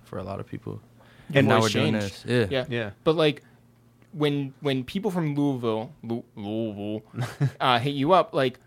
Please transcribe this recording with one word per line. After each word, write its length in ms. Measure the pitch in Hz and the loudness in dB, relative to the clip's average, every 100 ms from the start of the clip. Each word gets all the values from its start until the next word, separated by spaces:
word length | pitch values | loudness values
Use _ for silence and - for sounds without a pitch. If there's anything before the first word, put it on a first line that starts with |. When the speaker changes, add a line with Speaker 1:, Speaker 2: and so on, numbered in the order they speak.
Speaker 1:
for 140 | - 98 | -14 -10
a 60 | |
lot 160 | 95 95 | -8 -8
of 60 | - | -8
people. 340 | - 107 107 - _ - - - | -10 -10 -12 -14 _ -20 -20 -2
Speaker 2:
And 140 | 139 110 | 2 4
Speaker 1:
now 140 | 113 | 6
Speaker 3:
Voice 120 | 110 110 | 4 2
Speaker 1:
we're 60 | |
doing 180 | 117 107 | 2 0
Speaker 3:
changed. 260 | 101 - 110 | -2 -6 -2
Speaker 1:
this. 240 | 120 104 | 0 2
Yeah. 80 | 131 | 0
Speaker 3:
Yeah. 60 | 123 | -2
Speaker 2:
Yeah. 200 | 120 107 - | -4 -6 -4
Speaker 3:
But, 120 | - 160 | 0 4
like, 260 | 156 143 - _ _ _ _ _ _ | 2 0 -6 _ _ _ _ _ _
when, 420 | 160 147 143 139 135 | -2 0 0 -2 -4
when 220 | 143 135 | -2 0
people 260 | 127 196 208 | -2 -4 -2
from 220 | 180 160 143 | -2 -2 0
Louisville, 560 | 143 131 120 110 123 - | 0 0 -2 -2 -4 -10
Lou-, 220 | - 117 - - | -6 -6 -6 -10
Louisville, 680 | 101 110 113 101 101 110 - 117 120 | -6 -4 -4 -4 -6 -6 -8 -8 -6
Speaker 2:
<laughs> 260 | - 139 - | -2 -2 0
Speaker 3:
uh, 200 | 139 120 | 2 2
hit 140 | 131 143 | 2 0
you 160 | 135 | 4
up, 200 | 180 165 | 4 4
like, 260 | 165 131 123 | 0 0 -2